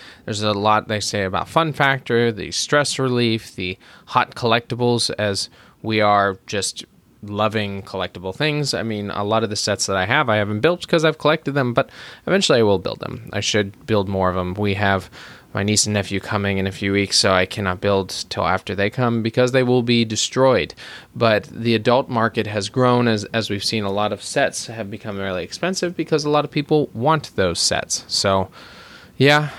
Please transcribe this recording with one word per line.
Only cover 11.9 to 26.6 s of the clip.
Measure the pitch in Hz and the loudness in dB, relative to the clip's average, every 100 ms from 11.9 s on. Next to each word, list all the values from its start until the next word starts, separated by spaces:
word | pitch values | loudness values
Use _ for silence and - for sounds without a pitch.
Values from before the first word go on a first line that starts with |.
| - - - - | -6 -20 -12 -2
eventually | 190 190 135 | 0 4 4
I | |
will | 110 98 | 4 2
build | - - | 0 -8
them. | - - 113 | -8 -12 -8
I | 104 | -6
should | 101 107 98 101 - | -2 0 -2 -6 -2
build | 107 98 | 0 0
more | 95 92 | 0 0
of | |
them. | 90 90 | 0 -2
We | 95 104 | -2 -2
have | 98 101 98 90 - - - - | 0 2 0 -2 -14 -20 -20 -8
my | 104 | -2
niece | 101 104 104 | 0 2 2
and | |
nephew | 104 95 98 | 0 -2 -4
coming | - 107 98 98 | -2 -2 0 0
in | 98 | -2
a | |
few | 95 101 | -2 0
weeks, | 98 98 - | 0 2 2
so | 104 | 2
I | 92 92 | 2 2
cannot | - 98 92 | -2 -4 -2
build | 101 98 92 - - | 0 0 0 -6 -8
till | - | -4
after | 87 92 - | 0 0 -2
they | 95 101 | -2 -2
come | - 123 117 | 0 0 0
because | 110 120 127 | 0 2 2
they | 131 | 2
will | 127 127 | 4 2
be | 120 120 | 4 2
destroyed. | 113 110 - 127 131 117 76 - - - - | 2 0 -2 2 4 4 0 -6 -18 -18 -16
But | - 117 107 - | 0 4 4 0
the | - 113 113 | -4 0 2
adult | 110 123 139 | 4 2 2
market | 123 113 117 104 | 0 0 0 -2
has | 104 101 | -4 -2
grown, | 131 127 123 120 | 2 4 4 2
as, | 107 - | 0 -2
as | 113 104 | -4 -2
we've | 101 | -4
seen, | - 110 | -2 -2
a | 101 | -2
lot | 98 104 | -2 -2
of | 101 | -4
sets | - 143 135 - - | -4 0 0 -2 -10
have | 113 98 | -10 -10
become | 104 117 98 | -10 -8 -6
really | 98 90 | -4 -4
expensive | 87 - 170 190 175 175 | -6 -6 -4 -2 -4 -4
because | 156 156 | -2 -2
a | 139 | 2
lot | 147 | 0
of | 147 | 0
people | 151 | -4